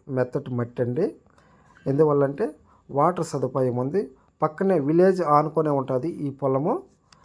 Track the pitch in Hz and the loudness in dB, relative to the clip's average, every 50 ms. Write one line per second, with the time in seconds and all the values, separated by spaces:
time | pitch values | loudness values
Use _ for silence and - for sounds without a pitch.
0 | _ 147 135 127 127 123 - 147 - 131 123 120 120 120 - - 123 117 123 151 | _ -6 -2 -2 -2 -2 -2 -6 -8 -6 -4 -4 -4 -6 -4 -4 -4 -2 0 -2
1 | 190 311 - - _ _ _ _ _ _ _ _ _ _ _ - _ 139 135 143 | -2 -2 -4 -8 _ _ _ _ _ _ _ _ _ _ _ -10 _ -2 2 2
2 | 156 151 143 143 139 135 143 - 220 294 294 - _ _ _ _ _ - 135 139 | 4 4 4 2 2 0 0 -2 -4 -6 -6 -10 _ _ _ _ _ -6 0 2
3 | 151 175 180 180 160 - - 139 135 131 131 139 131 127 117 120 127 139 160 196 | 2 2 2 0 -4 -6 -4 -4 -4 -2 -2 0 0 0 0 -2 -4 -2 -2 -4
4 | - - - _ _ _ _ _ 156 156 156 - 196 190 190 165 143 143 160 170 | -4 -4 -10 _ _ _ _ _ -4 -4 -2 -2 0 2 2 2 2 2 4 4
5 | 185 196 185 180 170 147 147 147 151 156 151 160 156 151 143 139 131 135 131 127 | 6 4 4 2 2 4 4 4 4 2 0 0 0 2 0 0 0 -2 -2 -2
6 | - 170 - - 147 139 135 - 143 131 131 135 147 185 269 381 - - _ _ | -2 -4 -6 -6 -6 -8 -6 -4 -2 0 0 0 0 0 -2 -2 -4 -10 _ _
7 | _ _ - _ | _ _ -20 _